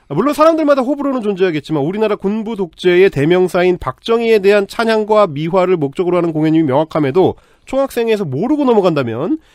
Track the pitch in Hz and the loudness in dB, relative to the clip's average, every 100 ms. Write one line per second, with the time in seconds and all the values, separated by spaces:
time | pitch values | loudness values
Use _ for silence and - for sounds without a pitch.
0 | - 143 269 285 311 320 294 277 240 285 | -8 -4 -2 2 2 2 2 0 0 -4
1 | 277 262 208 185 190 151 - 156 143 202 | -4 -4 -4 -2 -2 -2 -4 -4 -2 -2
2 | 220 208 196 214 214 214 180 - 180 175 | -2 -2 -4 -4 -6 -6 -8 -2 0 4
3 | 196 135 147 180 185 185 180 180 - - | 4 2 2 2 2 2 0 0 -4 -8
4 | - 233 233 220 190 208 196 - 226 220 | -2 0 2 2 4 2 0 -2 -2 0
5 | 208 214 202 139 160 190 180 180 139 143 | 2 2 2 0 -2 0 0 0 -2 -2
6 | 180 180 170 156 156 160 156 131 160 160 | -2 0 0 0 2 2 2 0 0 -2
7 | 139 160 156 - _ _ - 262 269 240 | 0 2 0 0 _ _ -8 -4 -2 -2
8 | 233 214 175 131 226 302 269 220 185 151 | -2 -2 -2 -4 -2 0 2 2 2 0
9 | 120 113 175 320 - | -2 -4 -4 -6 -8